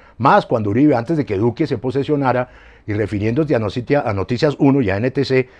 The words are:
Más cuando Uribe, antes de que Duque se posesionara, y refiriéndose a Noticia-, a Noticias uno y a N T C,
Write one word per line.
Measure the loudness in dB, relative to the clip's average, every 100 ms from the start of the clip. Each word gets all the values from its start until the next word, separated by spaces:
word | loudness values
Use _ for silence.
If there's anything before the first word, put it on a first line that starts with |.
| -20 -2
Más | 2 2 2
cuando | -2 0
Uribe, | 2 2 2
antes | 0 -4
de | -2
que | 0
Duque | 0 -2 -4
se | -4
posesionara, | -4 -4 -2 0 0 0 -4 -10 -20 -18 -6
y |
refiriéndose | -4 -2 -2 0 0 0 0
a |
Noticia-, | -2 -6 -2 0
a | 0
Noticias | -4 -4 0 0 2
uno | 2 4
y | 2
a | 0
N | -2
T | -2
C, | 0 0 0